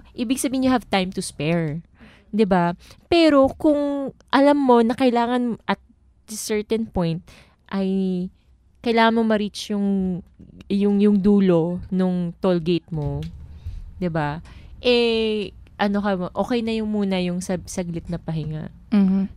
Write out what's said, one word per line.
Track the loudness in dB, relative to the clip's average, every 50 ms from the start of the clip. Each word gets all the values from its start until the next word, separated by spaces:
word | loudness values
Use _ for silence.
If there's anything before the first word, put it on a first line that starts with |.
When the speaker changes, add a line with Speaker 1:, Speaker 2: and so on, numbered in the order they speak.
| -10 -14
Speaker 1:
ibig | -8 -6 -4 -2 -2 -2
sabihin, | -2 -2 -2 0 0
you | 2 0
have | 0 0
time | -2 -2 -2 -2 -2
to | -4 -8
spare. | -10 -8 -8 -4 -2 0 0 0 0 -2 -4 -8 -10 _ _ _ -20 -20 -20 -20 _ _
Di | 0 0 2
ba? | 4 4 2 2 2 -2 -4 -10 -20 -20 -20 _ _
Pero | 4 6 6 6 6 6 4 4
kung | 2 0 2 2 2 2 0 -2 -4 -4 -6 -8 -10 -14 _ _
alam | 2 4 6 6 4 4
mo | 4 4 4 6
na | 4 2
kailangan | 2 2 2 2 2 2 0 0 -2 -2 -2 -4 -6 -6 _
at | -6 -6 -6 _ _ _ _ _ _ _ _ _ -14
certain | -12 -10 -6 -4 -4 -4 -2 -2 -2 -2 -2
point | -4 -4 -2 -2 -2 -2 -4 -8 -14 -20 -20 -20 _ _ _ _ _
ay | -6 -4 -2 -2 -2 -2 -2 -2 -2 -4 -6 -8 -10 _ _ _ _ _ _ _ _ _
kailangan | -4 0 2 4 4 4 2
mo | 2 2
ma-reach | 2 0 0 -2 -4 -8 -10 -10 -6
yung, | -4 -2 -2 0 0 0 -2 -2 -4 -6 -10 -14 _ -20 -20 -20 -20 -18 -6 -4
yung, | 0 0 2 2 4 4
yung | 4 4 4 4
dulo | 4 4 4 6 6 4 4 4 2 0 -2 -6 -6 -4
nung | -2 0 0 0 0 -2 -4 -6 -6 -2
toll | 0 0 0 0
gate | 0 0 -2 -2 -2 -6
mo, | -6 -6 -4 -4 -6 -6 -8 -10 -14 -16 -18 -18 -18 -16 -14 -12 -12 -12 -14 -14 -10
di | -6 -6 -4
ba? | -2 -2 -2 -2 -4 -8 -10 -14 -18 -20 -20 -20 -16 -4
Eh, | 0 2 2 4 2 2 0 0 -2 -2 -2 -4 -6 -8 -10 -16 -20 -16 -6
ano | -4 -2 0 0 0
ka | -2 -2 -2
mo, | -2 -4 -4 -4
okay | -4 -4 -2 -2 -2
na | -2 -2 -4
yung | -4 -4 -2
muna | -2 -2 -2 0 0 -2
yung | -2 -2 -4 -4
sag-, | -4 -6 -6 -6 -8
saglit | -8 -8 -8 -6 -6 -8 -8 -8 -8
na | -8 -8
pahinga. | -8 -8 -6 -6 -6 -6 -8 -8 -10 -12 -14 -18 -6 0
Speaker 2:
Mm-hmm. | 2 4 4 4 2 2 0 -2 -6